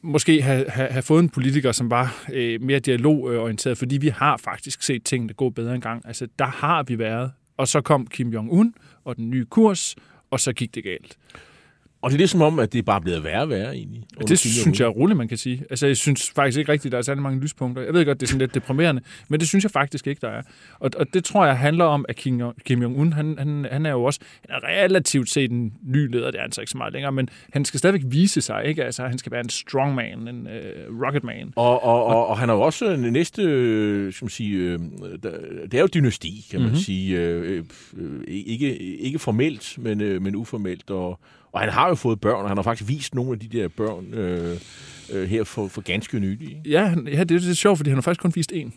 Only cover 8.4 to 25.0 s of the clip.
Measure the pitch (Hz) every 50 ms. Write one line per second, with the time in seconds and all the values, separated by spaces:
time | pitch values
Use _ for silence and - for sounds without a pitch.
8.4 | 107 117 135 180 214 233 226 _ _ - _ _ _ - 123 - 113 113 123 131
9.4 | 120 - - - 226 214 196 165 - - - - _ _ _ _ _ _ - 127
10.4 | - 139 117 - 127 113 - 117 - 98 90 - - - - _ _ _ - -
11.4 | - - _ - _ _ _ _ _ _ _ _ - 123 135 143 185 185 - 185
12.4 | 156 151 165 151 117 101 - 123 104 - 104 98 82 90 87 82 76 78 78 107
13.4 | 139 160 131 95 101 123 139 127 110 95 104 117 110 _ - - - 107 165 190
14.4 | - 123 110 120 110 165 151 101 123 117 101 110 139 190 220 156 120 113 123 107
15.4 | - 131 127 123 143 - 131 120 143 139 139 120 - 151 139 - - - - -
16.4 | 139 139 120 143 151 139 151 147 - 143 117 120 113 - 139 139 143 139 135 131
17.4 | 131 147 - _ 135 127 123 131 127 - 156 175 165 143 139 - 131 120 - 135
18.4 | 131 123 - 131 - - 131 139 165 170 147 127 - - - - - _ 147 156
19.4 | 165 156 - 196 - 214 - 139 143 139 - 139 - 139 143 - - 113 107 113
20.4 | 127 _ - - - - - _ - 135 - - - - - 185 175 - - 208
21.4 | 185 147 135 123 131 147 156 170 175 160 147 147 135 - 120 - - 135 127 120
22.4 | 123 120 120 - - - 131 120 120 120 127 139 147 170 160 147 151 156 156 -
23.4 | 139 147 147 147 143 - 127 139 156 156 143 123 120 131 147 - - - - -
24.4 | _ - - 135 - - 165 196 202 175 185 185